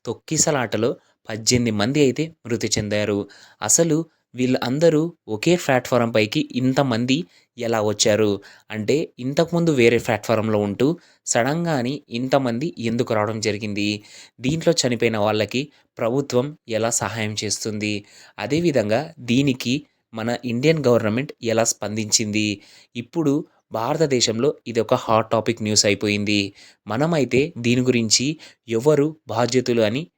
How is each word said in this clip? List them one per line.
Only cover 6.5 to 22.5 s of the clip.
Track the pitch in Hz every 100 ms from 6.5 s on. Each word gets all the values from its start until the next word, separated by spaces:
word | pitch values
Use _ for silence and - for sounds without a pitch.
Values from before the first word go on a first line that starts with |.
| 123
ఇంతమంది | 127 131 139 110 123 139 180 _ _ -
ఎలా | 113 113
వచ్చారు? | 107 104 113 104 107 98 - - -
అంటే, | 110 104 139 - -
ఇంతకుముందు | 123 151 165 170 165
వేరే | 139 117 117
ప్లాట్‌ఫారంలో | - 107 - 110 110 107
ఉంటూ | 101 95 135 170 _ _ -
సడన్గాని | 123 123 160 170 147 120 143 -
ఇంతమంది | 117 131 143 127 117 165 -
ఎందుకు | 113 120 120
రావడం | 110 107 110
జరిగింది? | 107 101 107 101 101 104 - - - -
దీంట్లో | 123 160 165
చనిపోయిన | 165 127 117 120 110
వాళ్ళకి | 104 107 104 123 147 _ _ -
ప్రభుత్వం | 117 131 139 123 143 156 -
ఎలా | 110 113
సహాయం | - 104 110 107
చేస్తుంది? | 107 107 - 113 104 104 104 - - - -
అదేవిధంగా | 107 151 175 131 104 113 160 -
దీనికి | 117 120 143 127 120 139 - _ _
మన | 110 113 120
ఇండియన్ | 123 117 147 160
గవర్నమెంట్ | 127 117 110 113 156 -
ఎలా | 113 110
స్పందించింది? | 117 - 104 107 107 - 107 104 107